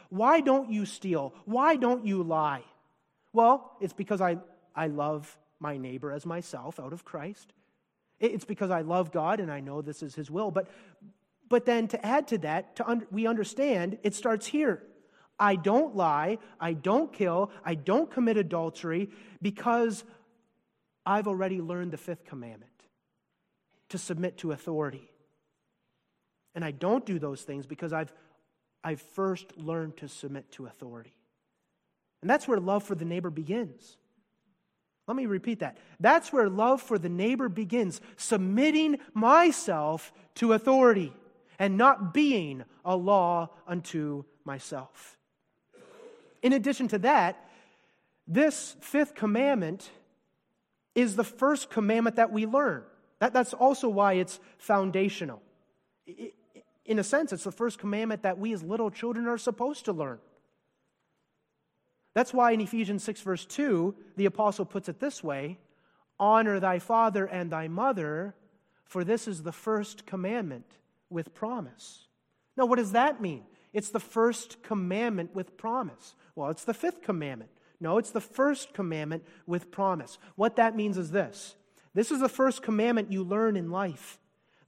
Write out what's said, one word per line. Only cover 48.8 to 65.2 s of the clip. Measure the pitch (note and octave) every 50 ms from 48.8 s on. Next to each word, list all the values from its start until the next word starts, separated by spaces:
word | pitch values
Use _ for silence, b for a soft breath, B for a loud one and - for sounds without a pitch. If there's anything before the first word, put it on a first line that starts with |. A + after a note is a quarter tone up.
fifth | - - - C#4 D4+ C#4+ -
commandment | - - G#3 G3+ A3+ C4+ C#4+ C#4 A#3 F3+ D#3 E3+ G3 - - - - _ _ _ _ _ _ _ _ _ _ _ _ _ _ _ _ _ _ -
is | A#3+ B3 A#3 F#3+
the | G#3 A3+
first | - - - B3+ C#4 D4+ C#4 - -
commandment | - A#3 G#3+ G3+ A3 A3+ A3+ A#3 A3
that | A#3 A3+ A3+
we | G#3+ G#3+ A3
learn. | G#3+ A#3 C4+ D4 B3+ E3 B2+ A2 - - _ _ _ _ _
That, | G3+ B3+ A3
that's | B3+ B3 - -
also | - A#3+ C4 C#4 C4 - A#3+
why | G#3 G3 G3+ G3+ F#3+
it's | F#3 F3+ F3+ - b b b b b
foundational. | - - G#3+ G3+ F#3+ F#3+ E3+ F#3+ G3 G3+ G3 - F3+ D3 A#2+ G#2 - _ _ _ _ _ _ _ _ _ _ _ _ -
I, | F3 - A3+ A3 - _ _ _ _ G3+ - _ _ _ _
in | - A3 G#3+
a | G3
sense, | G3+ C4+ C#4+ E4 - G3+
it's | E3 -
the | G3
first | - - A#3 A#3+ G3+ -
commandment | - G#3 G3+ G#3 A3 A3+ G#3+ G#3 -
that | G3 F#3 F3+
we | G3 A3+ A3+
as | F#3+ D#3+
little | E3 G3+ A3+ A#3 G#3+
children | - - - A#3 A#3+ A3+ A#3+ A#3+
are | A#3+ A3+
supposed | - B3 A#3+ - A#3+ C4+ D4 - -
to | - F#3+
learn. | D#3+ D3+ C3+ A#2+ A2 - _ _ _ _ _ _ _ _ _ _ _ _ _ _ _ _ _ _ _ _ _ _ _ _ _ _ _ _ _ _ _ _ _ _ _ _ _ -
That's | G#3+ B3 B3 -
why | B3+ A#3+ A#3+
in | A#3 A3+
Ephesians | G#3+ F#3 - A3+ A3+ F#3 G#3 G3 -
six | - G#3 -
verse | - G3 F#3 E3 -
two, | - - - C#4+ C#4+ G#3+ E3+ E3 F#3+ G3+ B B B B
the | - G3
apostle | G3 F3+ - G#3+ G#3 G3 - G3
puts | - - G3 F#3 -
it | E3 -
this | - D4 - -